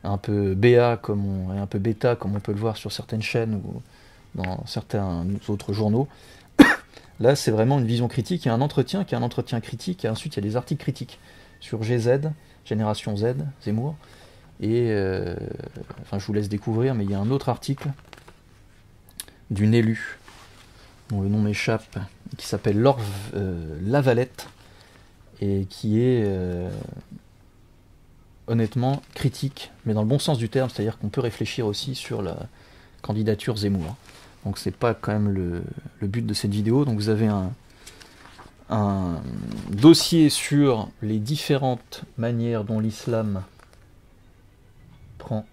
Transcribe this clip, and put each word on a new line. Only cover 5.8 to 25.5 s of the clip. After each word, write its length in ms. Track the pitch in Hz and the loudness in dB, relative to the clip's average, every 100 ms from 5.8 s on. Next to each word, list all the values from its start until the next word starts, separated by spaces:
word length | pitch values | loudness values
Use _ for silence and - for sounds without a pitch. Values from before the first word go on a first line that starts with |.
| 107 113 139 - - - - - | 2 2 0 -8 -20 -20 -4 8
<coughs> 640 | - - - - - - | 10 8 -6 -20 -20 2
Là, 160 | 113 143 | 4 4
c'est 160 | - | 2
vraiment 260 | 107 117 143 | 2 4 4
une 80 | 113 | 2
vision 220 | 117 120 | 2 0
critique, 360 | - - 180 | -2 -2 -2
il 40 | 131 | 0
y 20 | |
a 40 | |
un 80 | 117 | 2
entretien 420 | 147 - 123 196 | 2 0 0 -2
qui 100 | 185 | -2
est 20 | 120 | -2
un 60 | |
entretien 380 | 120 - - 117 | -2 -2 -4 -4
critique, 440 | - 120 - 180 | -4 -10 -8 -4
et 40 | 110 | -4
ensuite 260 | 110 151 | -4 -6
il 60 | 104 | -4
y 40 | |
a 40 | 104 | -2
des 80 | 117 | -4
articles 260 | - 147 | -4 -4
critiques 380 | - - 131 - - - - - | -4 -6 -10 -14 -20 -20 -20 -20
sur 240 | - 110 | -10 -4
G 160 | 110 123 | 0 2
Z, 320 | 113 135 156 151 - - | 2 2 0 -6 -14 -20
Génération 520 | - 107 107 104 - 101 | -4 0 0 -2 -4 -2
Z, 200 | 113 135 147 - | -2 -2 -6 -8
Zemmour, 300 | - 110 139 156 - - - - - - | -4 -2 -4 -8 -16 -20 -20 -20 -20 -6
et, 280 | 104 117 117 | 0 2 2
euh, 460 | 104 95 95 92 87 - - - - - - | 2 0 -2 -4 -6 -8 -10 -12 -14 -14 -14
enfin, 180 | - 98 | -8 -6
je 80 | 98 | -2
vous 60 | |
laisse 160 | 104 101 | -2 -2
découvrir, 480 | 101 117 110 131 120 | -4 -2 0 0 0
mais 80 | |
il 60 | 101 | -2
y 20 | |
a 60 | 98 | -2
un 100 | 107 | 0
autre 180 | 135 - | 0 -2
article 400 | 117 - 135 143 139 - - - - - - - - - - - - - - - | -4 -4 -4 -4 -8 -16 -20 -20 -20 -20 -20 -20 -20 -20 -20 -20 -18 -18 -20 -6
d'une 200 | 98 107 | 2 4
élue, 460 | 117 113 110 - - - - - - - - - - - | 6 4 0 -6 -14 -20 -20 -20 -20 -20 -20 -20 -20 -6
dont 100 | 101 | -2
le 80 | 98 | 0
nom 120 | 107 | 2
m'échappe, 560 | 104 101 - 110 - 104 98 - - - | 2 0 -2 -2 -4 -10 -10 -14 -16 -14
qui 100 | - | -6
s'appelle 300 | 101 107 104 | -2 0 4
Laure, 220 | 131 135 101 98 104 - | 4 4 -4 -8 -6 -4
euh, 420 | 95 85 80 78 | -4 -4 -8 -6
Lavalette, 640 | 95 139 131 120 127 - - - - - - - - - - - | 2 4 4 4 0 -6 -20 -20 -20 -20 -20 -20 -20 -20 -20 -6
et 260 | 101 | -2